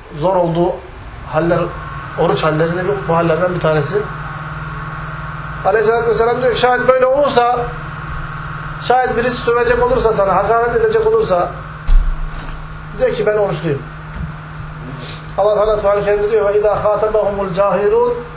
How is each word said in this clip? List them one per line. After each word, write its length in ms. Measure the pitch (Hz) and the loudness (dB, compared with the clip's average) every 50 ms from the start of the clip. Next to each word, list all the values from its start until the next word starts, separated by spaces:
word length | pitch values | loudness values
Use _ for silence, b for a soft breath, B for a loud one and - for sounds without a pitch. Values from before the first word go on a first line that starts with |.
| - - - 151 | -20 -16 -10 -2
Zor 160 | 147 180 190 | 0 0 2
olduğu 360 | 180 175 170 160 170 175 180 180 - - - - - - - - - - - | 2 2 2 2 2 0 0 0 -4 -10 -14 -16 -16 -16 -16 -14 -14 -12 -4
haller, 280 | - 156 165 170 175 160 175 - - - - - - - - - - - | -2 0 2 2 2 2 0 -4 -6 -8 -10 -10 -10 -10 -10 -10 -2 0
oruç 240 | 156 175 170 - - | 0 2 2 2 0
halleri 320 | 156 156 151 165 170 175 | 0 2 2 0 0 0
de 60 | 185 180 196 208 - - 160 | -2 -2 -2 -2 -2 0 0
bu 80 | 165 | 0
hallerden 380 | 165 170 165 160 160 180 180 180 | 2 2 2 2 2 0 0 0
bir 60 | 160 | 0
tanesi. 360 | 165 160 156 156 139 143 185 214 214 - - - - - - - - - - - - - - - - - - - - - - - - - - - - - - - - | 0 2 2 2 0 0 -2 -2 -4 -4 -8 -8 -10 -10 -10 -10 -10 -10 -10 -10 -10 -8 -8 -8 -10 -10 -10 -10 -10 -10 -10 -10 -10 -10 -10 -10 -10 -10 -10 -2 0
Aleyhisselatü 460 | 190 196 226 214 214 233 233 226 233 | 2 2 4 4 4 2 2 2 2
Vesselam 320 | 220 220 226 233 240 247 | 2 2 2 2 2 2
diyor 120 | 254 254 226 | 2 2 2
ki, 60 | - | 4
şayet 280 | - 254 247 247 247 247 | 2 2 2 4 4 4
böyle 180 | 254 262 254 | 4 4 4
olursa, 520 | 262 262 285 294 262 - 240 480 - - 240 480 - - - - - - - - - - - - - - - - - - - - - - - - - | 4 4 4 4 4 4 4 4 4 2 0 -2 -6 -6 -10 -10 -10 -10 -10 -10 -8 -8 -8 -8 -8 -8 -10 -10 -10 -10 -10 -10 -10 -10 -8 0 2
şayet 280 | 247 254 254 233 214 | 2 2 4 2 0
birisi 200 | 226 233 254 247 | 0 0 0 0
sövecek 460 | - - 240 233 240 233 240 247 240 | 0 2 2 2 2 2 2 2 2
olursa 300 | 247 240 254 233 214 226 | 2 2 2 2 4 2
sana, 240 | 196 170 196 196 185 | 4 4 2 2 2
hakaret 400 | 185 202 208 226 233 233 240 - | 2 2 2 2 2 2 2 2
edecek 300 | 226 226 214 214 226 226 | 2 2 2 2 2 2
olursa, 440 | 220 220 226 214 - 185 175 180 - - - - - - - - - - - - - - - - - - - - - - - - - - - - - - 196 | 4 2 2 2 2 2 0 0 -2 -4 -10 -12 -14 -14 -6 2 6 6 6 6 4 0 -2 -4 -6 -6 -8 -10 -10 -10 -12 -12 -14 -14 -14 -14 -12 -4 0
de 140 | 254 240 | 0 0
ki, 140 | - - 208 | 0 0 0
"Ben 100 | 208 214 | 2 2
oruçluyum." 460 | 214 202 190 165 147 160 165 139 131 - - - - - - - - - - - - - - - - - - - - - - - B B B B B B - - - | 2 0 0 -2 -2 -2 -2 -2 -4 -6 -10 -14 -14 -14 -12 -10 -8 -8 -8 -8 -12 -12 -14 -12 -12 -12 -12 -12 -12 -12 -12 -12 B B B B B B -8 -2 0
Allah 160 | 190 208 208 | 2 2 2
Teala 260 | 196 208 220 214 208 | 2 2 2 2 2
Kur'an-ı 240 | 196 202 208 208 202 | 2 2 2 2 2
Kerim'de 260 | 202 208 208 208 208 | 2 2 2 2 2
diyor, 240 | 226 214 196 202 202 | 2 2 2 2 2
"Ve 40 | 208 | 2
izâ 160 | 208 214 196 | 2 2 0
khâtabahumul 800 | - - 208 208 202 214 214 208 214 202 202 202 202 196 190 165 | 2 0 0 0 2 0 2 2 2 0 0 -2 -2 -4 -4 0
cahilûn." 600 | 185 202 202 180 190 208 208 214 233 240 240 240 - - - - | 2 2 2 2 2 2 2 4 4 2 2 0 -4 -6 -12 -14